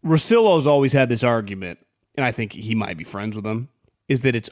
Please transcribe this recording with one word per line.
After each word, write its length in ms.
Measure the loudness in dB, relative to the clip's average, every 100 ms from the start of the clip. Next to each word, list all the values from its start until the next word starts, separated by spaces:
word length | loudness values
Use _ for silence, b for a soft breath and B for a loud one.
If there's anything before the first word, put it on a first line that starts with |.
Russillo's 600 | 2 0 4 4 6 4 4
always 260 | 4 4
had 160 | 4 2
this 140 | 2
argument, 560 | 2 0 -2 -10 -10 -12 _ _ _ -4
and 80 |
I 80 | -4
think 200 | -4 -8
he 220 | -8 -4
might 220 | -4 -4 -8
be 80 |
friends 300 | -10 -10 -8 -8
with 80 |
them, 240 | -6 -6 -8 _ _ _ _
is 140 | -2
that 140 | 0 -2
it's 140 | -6